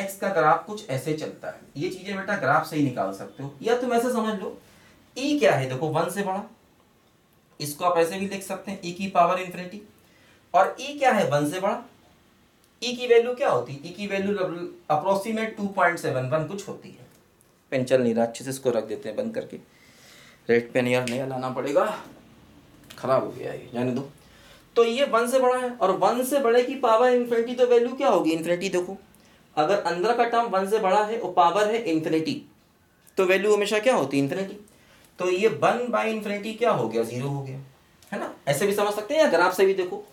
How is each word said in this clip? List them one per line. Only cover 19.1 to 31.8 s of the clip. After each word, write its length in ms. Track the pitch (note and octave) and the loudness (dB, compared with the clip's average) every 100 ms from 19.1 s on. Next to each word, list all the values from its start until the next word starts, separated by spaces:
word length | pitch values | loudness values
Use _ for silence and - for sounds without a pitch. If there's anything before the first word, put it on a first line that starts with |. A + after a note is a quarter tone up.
| G#2+ | -6
बंद 180 | A2+ | -6
करके। 220 | A2 - - - _ _ - - - - - - | -6 -10 -14 -18 _ _ -20 -20 -20 -20 -14 0
Red 220 | A#2 A#2+ | 0 2
pen 140 | C3 B2 | 0 2
यार 200 | B2 B2 | 0 0
नया 180 | B2 C3+ | -4 -4
लाना 240 | C3 C3 | -6 -6
पड़ेगा, 340 | B2 C3+ D#3 G#3 - - - - - - - - - - - | -4 0 2 0 -2 -12 -20 -20 -20 -20 -20 -20 -20 -20 -8
ख़राब 260 | A#2+ - | 0 0
हो 60 | G#2 | 0
गया 220 | - - | -8 -10
ये, 160 | - - | -10 -10
जाने 180 | A#2 B2+ | -4 -2
दो। 160 | B2 C#3+ - - - - - _ - | -2 -8 -16 -20 -20 -20 -20 _ 2
तो 80 | |
ये 200 | A#3 A#3+ C#4 | 2 2 0
वन 220 | A3+ A#3+ | 2 2
से 100 | C4 | 2
बड़ा 160 | B3 B3+ | 2 2
है, 140 | B3 | -2
और 180 | A#3+ F#3+ F#3 | -2 0 2
वन 240 | F#3+ A#3+ | 2 0
से 140 | B3+ C#4+ | 0 0
बड़े 220 | A3+ A#3+ | 4 2
की 100 | B3 C4+ | 2 0
power 340 | A#3+ A3 B3+ | 2 4 6
infinity 440 | B3 A#3+ A#3 A#3 | 4 2 -2 -2
तो 120 | B3 B3 | 2 4
value 280 | A#3+ A#3+ | 6 4
क्या 140 | - C4+ | 2 4
होगी? 220 | F#3+ D#3 | 4 2
Infinity। 360 | E3 E3 F3 F#3+ | 0 -2 -2 0
देखो 260 | F3+ F3+ G3 - _ _ _ _ - | -2 -4 -10 -16 _ _ _ _ -2
अगर 220 | D3+ G3+ | 2 2
अंदर 340 | E3+ E3+ G#3+ A#3+ | 0 0 0 2
का 80 | A#3 | 2
term 200 | A#3 A3+ | 2 2
वन 200 | F#3+ G3 | 0 0
से 80 | G#3+ | 2
बड़ा 260 | F#3+ G3+ | 4 2
है 140 | G#3+ A3+ | 2 -2
और 140 | F3 | -2
power 340 | F3+ F3 G#3 G#3 | 4 4 4 2
है 160 | A3+ | 0